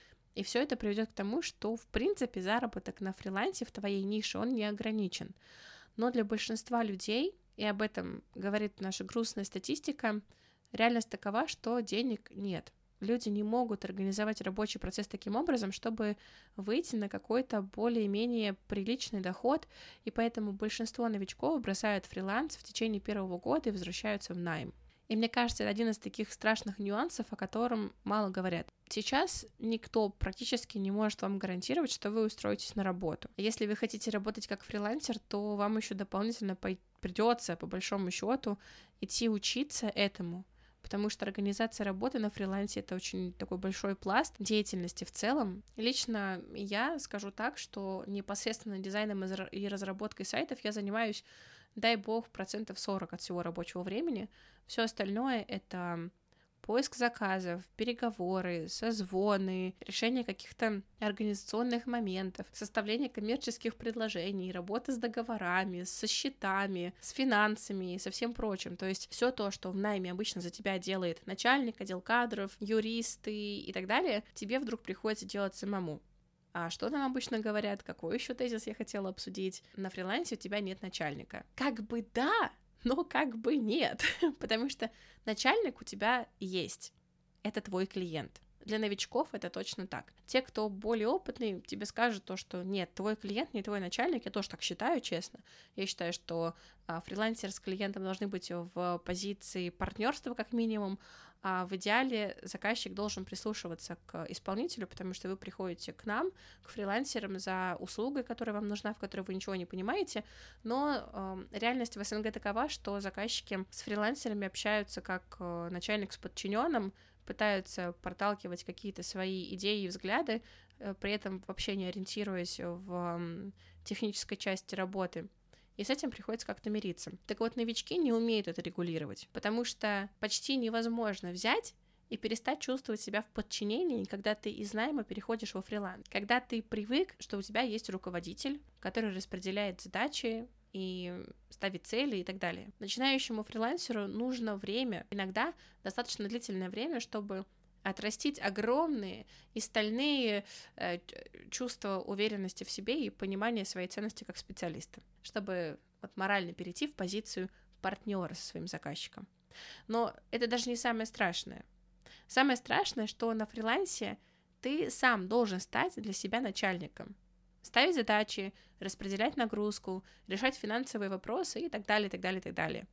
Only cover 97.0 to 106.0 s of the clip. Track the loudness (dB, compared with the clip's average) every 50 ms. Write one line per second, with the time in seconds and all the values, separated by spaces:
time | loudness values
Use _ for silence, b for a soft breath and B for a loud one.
97 | -4 -4 -2 0 0 0 0 -2 -4 -4 -4 -4 -4 -4 -2 0 -2 -2 -2 -2
98 | -2 -2 -2 -2 -2 -2 -2 -4 -4 -4 -4 -4 -6 -4 -2 0 0 2 0 0
99 | -2 -2 -2 -2 -2 -4 -4 -4 -6 -4 -4 -2 -2 -4 -2 -2 -4 -2 0 2
100 | 2 2 2 0 -2 -4 -4 -4 -2 0 2 2 2 2 2 2 0 0 -2 B
101 | B B B B B B B B -2 0 0 0 0 0 -2 0 4 4 6 6
102 | 6 4 2 2 0 -2 -4 -6 -8 -8 -6 -2 0 0 0 0 -2 -4 -4 -2
103 | -2 -2 -2 -4 -6 -6 -6 -4 -2 -2 -2 -2 -4 -6 -6 -6 -6 -8 -8 -10
104 | -10 -10 -8 -6 -6 -6 -8 -6 -4 -2 0 0 0 -2 -2 -4 -6 -6 -6 -6
105 | -6 -6 -6 -4 -4 -6 -6 -6 -8 -8 -6 -4 -4 -4 -4 -6 -8 -10 -10 -8